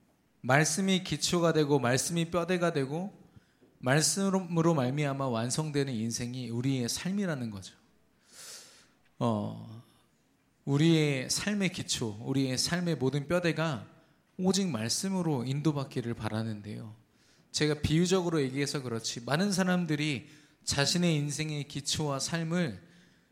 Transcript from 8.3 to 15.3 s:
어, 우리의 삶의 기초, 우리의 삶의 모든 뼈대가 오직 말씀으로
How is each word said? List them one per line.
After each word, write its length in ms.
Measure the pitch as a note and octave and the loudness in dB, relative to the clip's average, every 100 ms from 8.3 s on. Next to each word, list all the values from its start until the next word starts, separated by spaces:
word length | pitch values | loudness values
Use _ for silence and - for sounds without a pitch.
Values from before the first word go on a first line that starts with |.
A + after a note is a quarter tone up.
| - - - - - _ _ _ - | -20 -18 -18 -20 -20 _ _ _ -4
어, 640 | B2 G#2+ G#2+ A2 A2+ A2+ - _ _ _ _ _ _ _ - | 0 0 -2 -8 -12 -16 -20 _ _ _ _ _ _ _ -2
우리의 640 | C#3+ D#3+ D#3+ D3+ C3+ B2+ | 2 4 6 4 0 -2
삶의 420 | - - G#3 F#3 | -4 -2 0 -2
기초, 460 | - - - A#2 G#2 | -2 -6 -4 -4 -6
우리의 360 | C3 C3+ C3+ B2+ | -2 0 0 0
삶의 400 | - E3+ F3 D3+ | -2 0 -2 0
모든 300 | C3 C#3+ C#3+ | 0 -2 0
뼈대가 600 | F3 F3 D#3 D#3+ B2 G2+ - _ _ _ - | 0 0 0 -2 -4 -8 -20 _ _ _ -2
오직 300 | F#3 F#3 F#3+ | 0 2 0
말씀으로 760 | A#2 A2+ - G3 F#3+ E3 | 0 -2 -2 -2 0 0